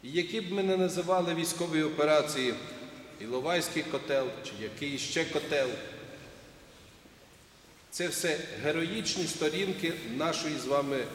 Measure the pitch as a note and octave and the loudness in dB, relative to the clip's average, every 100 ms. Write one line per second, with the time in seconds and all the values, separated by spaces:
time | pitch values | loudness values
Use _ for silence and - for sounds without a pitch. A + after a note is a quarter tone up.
0 | B2 D#3+ F3 A3 F#3 G3 F#3+ F#3 F#3 F3+ | -2 -2 0 -2 -2 2 4 4 4 2
1 | E3+ F#3 F3 E3 D#3+ - E3+ D#3 D#3 D3+ | 4 4 4 2 0 0 2 2 2 4
2 | D3+ D3+ C#3+ C3+ B2+ A2 - - - - | 6 6 4 0 0 0 -6 -12 -12 -14
3 | - - G#2+ B2+ C#3+ F3 - D#3+ D3+ C#3 | -16 -12 -4 -2 2 2 2 -2 -2 -4
4 | - C#3 B2+ A#2+ - G2 G#2+ - C#3+ C#3 | 2 2 2 -4 -10 -8 -8 -6 -4 -4
5 | - E3+ D#3+ D3+ - D3 B2+ A#2 - - | -2 0 0 0 0 0 0 -2 -8 -12
6 | - - - - - - - - - - | -14 -16 -18 -20 -20 -20 -20 -20 -20 -20
7 | - - - - - - - - - - | -20 -20 -20 -20 -20 -20 -20 -20 -14 -4
8 | F3 - E3+ D3+ - - D3 D#3+ E3 A3 | -2 0 0 0 -4 -2 0 2 0 0
9 | - F#3+ D#3+ D3+ D3+ E3+ G3 F3 E3 - | -2 -2 -2 0 0 2 0 0 -2 -2
10 | A2+ B2 D#3+ D#3+ D#3 C#3+ B2 C#3+ C#3 C3+ | -6 -2 0 0 -2 -4 2 2 2 -2
11 | A2+ | -2